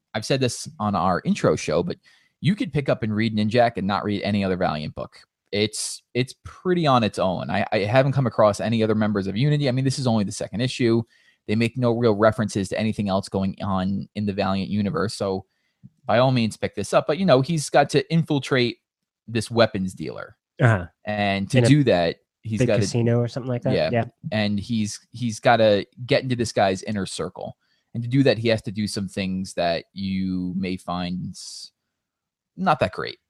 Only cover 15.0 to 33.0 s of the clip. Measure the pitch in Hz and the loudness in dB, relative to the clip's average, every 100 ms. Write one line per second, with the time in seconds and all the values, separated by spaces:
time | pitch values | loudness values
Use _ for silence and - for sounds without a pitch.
15 | 98 - 101 95 - _ _ _ - _ | -4 -4 -4 -4 -8 _ _ _ -20 _
16 | - 110 131 127 110 - 101 - 98 160 | 0 4 4 2 0 -2 -6 -6 0 2
17 | 139 156 190 131 135 165 - 156 143 143 | 2 0 6 4 4 -2 2 2 4 2
18 | - 165 - 143 - 135 120 - _ _ | 2 0 2 -2 0 0 0 -4 _ _
19 | _ _ - 113 - 117 113 101 95 90 | _ _ -6 -6 -2 2 2 2 -4 -6
20 | 69 52 50 _ _ - 123 104 87 _ | -10 -10 -14 _ _ 2 4 4 -2 _
21 | - 104 101 98 98 131 120 147 123 90 | -6 -2 0 0 0 2 6 6 6 4
22 | 85 - _ _ 107 107 123 104 98 120 | 2 -2 _ _ -6 0 2 2 0 0
23 | 117 120 120 - 127 120 131 98 78 117 | 2 2 0 -6 -6 -4 0 0 0 0
24 | 113 _ - 107 104 104 98 113 107 - | -2 _ -6 -2 -2 -2 -4 -4 -4 -8
25 | _ 117 120 110 127 117 110 101 - - | _ -8 -8 0 4 6 6 4 0 -8
26 | 120 135 127 123 110 - 101 95 - 104 | 0 0 0 -2 -2 0 0 0 -4 -6
27 | 90 - 82 - - - _ _ _ 113 | -6 -6 -10 -10 -14 -14 _ _ _ -8
28 | 120 135 131 107 113 110 - 98 104 110 | 0 4 4 4 2 0 -2 -4 -4 -4
29 | 95 - 95 92 92 - 85 85 - 92 | -6 -4 -4 -4 -6 -4 -2 -2 -6 -8
30 | 98 95 95 92 90 90 92 92 - 87 | -4 -4 -2 -4 -4 -4 -4 -6 -6 -6
31 | 90 90 - 92 - - - _ _ _ | -6 -6 -8 -12 -16 -18 -20 _ _ _
32 | _ _ _ _ _ - 185 - 95 - | _ _ _ _ _ -4 -2 0 0 -4